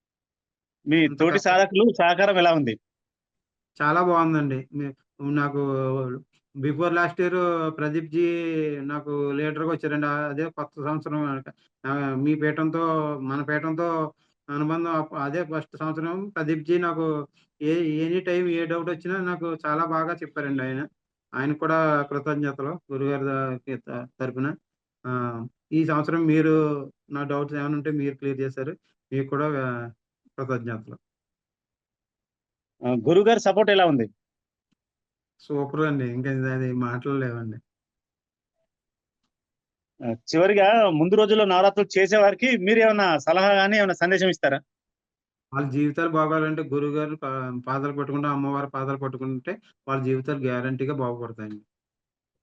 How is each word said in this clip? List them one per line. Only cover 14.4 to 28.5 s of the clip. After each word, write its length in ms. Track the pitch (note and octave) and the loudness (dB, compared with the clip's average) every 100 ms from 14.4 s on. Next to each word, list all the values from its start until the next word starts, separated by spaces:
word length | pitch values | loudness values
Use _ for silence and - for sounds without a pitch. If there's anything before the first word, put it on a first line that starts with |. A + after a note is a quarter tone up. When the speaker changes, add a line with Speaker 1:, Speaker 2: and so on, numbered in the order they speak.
| - | -10
Speaker 2:
అనుబంధం 440 | C#3+ D3+ E3 E3+ | -4 -2 -2 -2
అప్-, 220 | D#3+ D3+ D#3 | -4 -4 -6
అదే 200 | C#3 E3 D#3+ | -4 -4 -4
ఫస్ట్ 280 | D#3 - - | -6 -8 -8
సంవత్సరం 380 | D#3 D#3 E3 F#3 G3+ | -6 -4 -6 -6 -6
ప్రదీప్‌జీ 460 | F3 D#3 D#3+ D3+ F3 | -4 -2 -2 0 0
నాకు 280 | F3 E3 D#3+ D3+ C#3+ _ _ - | 0 -2 -2 -2 -6 _ _ -6
ఏ, 120 | D3+ E3+ D#3+ D3+ | -2 0 0 0
any 220 | E3 F3+ | 0 -2
time 260 | F3+ F3 F3+ | 0 0 0
ఏ 120 | E3 E3 | -2 -2
డౌట్ 220 | E3+ E3 | -4 -4
వచ్చినా 280 | E3 F3 F#3+ | -6 -6 -4
నాకు 220 | F3+ E3+ E3+ D#3+ | -4 -4 -6 -6
చాలా 240 | D3+ D3+ E3 | -2 0 0
బాగా 240 | D#3+ D#3+ E3+ | 0 -2 -6
చెప్పారండి 460 | D3+ D3+ C#3+ C3+ | -8 -6 -4 -2
ఆయన. 180 | C3 C3 D3 _ _ _ _ | -2 -4 -8 _ _ _ _
ఆయనకి 280 | B2 C#3+ D3+ | -4 -2 0
కూడా 180 | D#3+ D#3+ D#3 D3 | 0 2 2 2
కృతజ్ఞతలు 680 | C#3+ C#3+ C#3 D3 D3 C#3 C#3 F3 - | 0 -4 -2 -2 -2 -4 -6 -8 -8
గురువుగారి 380 | C3+ C#3 C#3 C#3 | -4 -2 -2 -2
ద-, 540 | C3+ C3+ B2 - B2 | -2 -4 -6 -8 -10
త-, 240 | - B2 B2+ | -10 -12 -12
తరపున. 340 | - B2+ B2 C#3 - _ _ _ _ | -8 -8 -4 -4 -6 _ _ _ _
ఆహ్, 380 | B2+ B2+ A#2+ A#2 A#2+ _ - | -6 -4 -4 -6 -12 _ -4
ఈ 120 | D#3 D#3+ | 0 2
సంవత్సరం 360 | D3+ D3+ E3 D#3+ | 0 0 0 4
మీరు 280 | D#3 D#3 D#3 D3+ D3 C3+ _ - | 4 4 4 2 -2 -8 _ -12
నా 120 | C#3+ C#3+ | -8 -4
డౌట్స్ 300 | C#3+ D3 D3 | -4 -4 -4
ఏమైనా 200 | C#3+ D3 | -4 -2
ఉంటే 160 | D3 D3+ | -2 -2
మీరు 180 | C#3 C3+ | -2 -4
క్లియర్ 240 | C#3 C3 | -6 -4
చేశారు. 340 | C3+ | -4